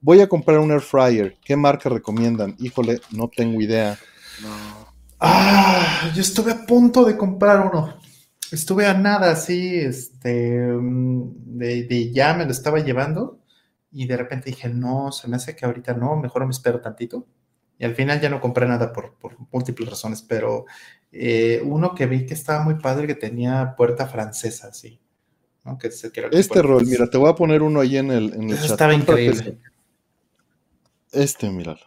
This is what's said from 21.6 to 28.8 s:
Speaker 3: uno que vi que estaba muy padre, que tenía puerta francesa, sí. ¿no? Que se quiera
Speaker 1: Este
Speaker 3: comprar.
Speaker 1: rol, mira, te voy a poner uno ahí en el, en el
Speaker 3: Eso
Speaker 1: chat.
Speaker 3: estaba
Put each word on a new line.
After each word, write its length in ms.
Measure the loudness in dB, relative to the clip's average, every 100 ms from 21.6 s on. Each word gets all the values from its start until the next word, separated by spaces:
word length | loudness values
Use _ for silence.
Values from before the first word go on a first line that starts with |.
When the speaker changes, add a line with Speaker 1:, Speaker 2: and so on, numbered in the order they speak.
Speaker 3:
uno 300 | -2 -2 -2
que 120 | -2 -2
vi 200 | -2 -4
que 80 |
estaba 300 | -10 -4 -2
muy 100 | 0
padre, 320 | -2 -2 -4 -4
que 80 |
tenía 600 | -6 -8 -4 -2 -2 -4 0
puerta 300 | 0 0 -6
francesa, 640 | -6 -10 -8 -10 -10 -18
sí. 240 | -20 -20 _ _ _ _ _ _ _ -18
¿no? 120 | -12
Que 120 | -12
se 200 | -12 -14
quiera 180 | -10 0
Speaker 1:
Este 280 | 2 4 4
Speaker 3:
comprar. 60 | 4 4
Speaker 1:
rol, 80 | 4
mira, 220 | 2 2
te 80 | 4
voy 100 | 4
a 60 |
poner 280 | 4 2 2
uno 180 | 2 2
ahí 160 | 2 0
en 140 | 0
el, 220 | 0 -2
en 80 | -4
el 80 | -6
Speaker 3:
Eso 100 | -4
Speaker 1:
chat. 80 | -2
Speaker 3:
estaba 200 | 2